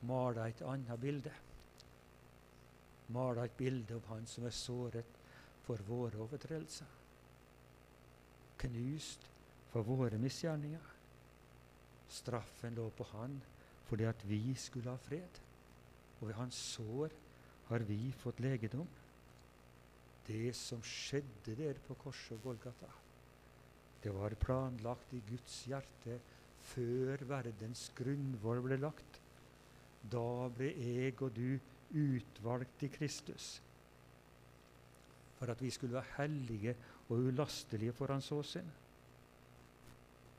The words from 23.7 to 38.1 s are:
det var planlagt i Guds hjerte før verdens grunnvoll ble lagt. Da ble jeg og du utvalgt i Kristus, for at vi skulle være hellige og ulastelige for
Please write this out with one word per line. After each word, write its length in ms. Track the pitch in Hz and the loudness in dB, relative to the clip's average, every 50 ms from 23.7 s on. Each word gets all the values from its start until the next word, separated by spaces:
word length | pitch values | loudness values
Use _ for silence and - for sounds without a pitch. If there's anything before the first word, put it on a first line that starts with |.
| - - - - - - - | -20 -20 -20 -20 -10 -4 -2
det 80 | 104 98 | 0 2
var 220 | 95 101 104 107 - | 2 2 2 2 4
planlagt 800 | - - 127 131 135 131 123 113 107 117 123 127 - - 131 123 | 6 6 6 6 4 4 0 0 0 0 -2 -2 -4 -6 -6 -6
i 60 | 104 | -4
Guds 380 | 104 120 117 - - - - - | -4 -4 -4 -4 -6 -8 -6 -4
hjerte 540 | 120 135 139 135 - - - - 117 120 123 - - - - - - - - - - | -2 -2 -2 -2 -6 -12 -10 -6 -4 -4 -4 -6 -10 -16 -18 -18 -18 -18 -16 -14 -6
før 540 | - 127 120 117 123 127 131 131 135 139 139 | -2 0 2 4 4 6 4 4 2 0 0
verdens 640 | 120 143 135 120 120 110 104 113 113 120 - - - - - | 0 0 0 0 0 -2 -2 -4 -4 -4 -4 -6 -6 -4 -2
grunnvoll 640 | 123 135 143 143 139 135 131 110 101 113 120 123 123 131 | 2 2 2 4 2 2 2 2 4 4 4 4 4 4
ble 100 | 135 131 | 4 4
lagt. 400 | 139 156 151 - - - - - - - - - - - - - - - - - - - - - | 4 2 0 -4 -10 -14 -16 -18 -18 -18 -18 -18 -18 -18 -20 -20 -20 -20 -20 -20 -20 -20 -16 -12
Da 480 | - 107 123 120 117 120 123 123 127 127 120 | -6 0 2 2 4 4 2 2 2 0 2
ble 160 | 117 131 147 190 | 2 2 2 2
jeg 400 | - 117 120 120 123 127 135 131 - 135 | 2 2 2 4 4 4 4 4 2 2
og 100 | 127 107 | 0 2
du 240 | 113 123 127 135 131 - - - - - - | 2 4 4 4 2 0 -4 -14 -18 -6 0
utvalgt 960 | - 151 151 139 131 120 104 - - - 107 117 123 123 123 - - - 147 | 4 6 8 8 6 6 2 0 -6 -2 0 2 2 2 2 -2 -4 -2 -2
i 60 | 135 - | -2 0
Kristus, 540 | - 151 135 - - - - - - - - - - - - - - - - - - - - - - - - - - - - - - - - - - - - - - - - - - - - - - | 2 0 0 0 -2 -6 -6 -8 -6 -6 -8 -8 -10 -12 -16 -20 -20 -20 -20 -20 -20 -20 -20 -20 -20 -20 -20 -20 -20 -18 -18 -20 -20 -20 -20 -20 -20 -20 -20 -20 -20 -20 -20 -20 -18 -18 -16 -8 -4
for 120 | 131 117 | 0 0
at 100 | 117 123 131 | 0 2 2
vi 80 | 123 - | 0 0
skulle 240 | - - 123 120 131 | 2 0 2 2 2
være 200 | - - - - | 0 0 0 2
hellige 560 | 143 151 156 143 131 113 113 104 101 117 123 - - - - - - - | 2 2 2 2 0 0 0 2 2 2 2 0 -2 -12 -16 -10 -2 2
og 160 | 120 117 127 131 | 6 6 8 8
ulastelige 640 | 127 135 151 - - - - - 117 104 110 117 120 | 8 6 4 4 2 -2 -4 -2 0 2 2 2 2
for 180 | - 139 131 | 2 2 2